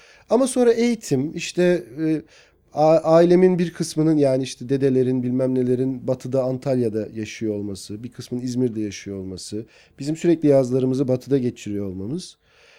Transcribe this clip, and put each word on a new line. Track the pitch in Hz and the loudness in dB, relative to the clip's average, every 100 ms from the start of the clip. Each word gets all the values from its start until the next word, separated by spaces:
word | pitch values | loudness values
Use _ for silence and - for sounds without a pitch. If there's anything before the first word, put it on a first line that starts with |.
| _ _ - | _ _ 0
Ama | 240 262 | 0 2
sonra | 262 233 | 2 2
eğitim, | 233 240 226 - 135 147 175 | 4 2 0 0 -2 -2 -6
işte, | - - 180 180 - 143 | -6 0 2 2 -2 -4
e, | 160 156 - _ _ _ _ | -2 -2 -6 _ _ _ _
a-, | - 156 160 | 2 4 4
ailemin | 156 165 175 180 185 180 | 6 6 6 6 6 4
bir | 175 | -2
kısmının | - 160 - 156 156 | -4 -4 0 2 4
yani | 139 131 | 4 2
işte | 131 - 123 | -2 -8 -4
dedelerin | 135 135 127 127 131 | 0 2 2 2 0
bilmem | 123 127 131 127 | -2 0 0 0
nelerin | 123 123 131 127 127 | 0 0 -2 -4 -4
batıda | 127 131 131 | -6 -2 -2
Antalya'da | 127 131 143 127 120 107 107 | -2 -4 -2 0 0 -2 -6
yaşıyor | 110 107 - 107 104 | -8 -10 -6 -4 -4
olması, | 101 95 - 107 | -6 -10 -12 -14
bir | 120 | -14
kısmının | - 123 123 | -16 -10 -8
İzmir'de | 127 123 127 110 | -6 -2 -2 -2
yaşıyor | 107 98 98 98 | -8 -10 -12 -10
olması, | 95 92 - 104 120 _ _ - | -10 -12 -12 -12 -12 _ _ -12
bizim | 139 160 | -8 -2
sürekli | 170 160 147 | 0 2 4
yazlarımızı | 139 123 131 131 131 135 | 4 2 0 0 0 0
batıda | 127 123 139 | -2 -2 -2
geçiriyor | 123 117 104 101 101 | -2 -6 -8 -6 -6
olmamız. | 92 98 165 - - _ _ _ | -8 -8 -10 -12 -20 _ _ _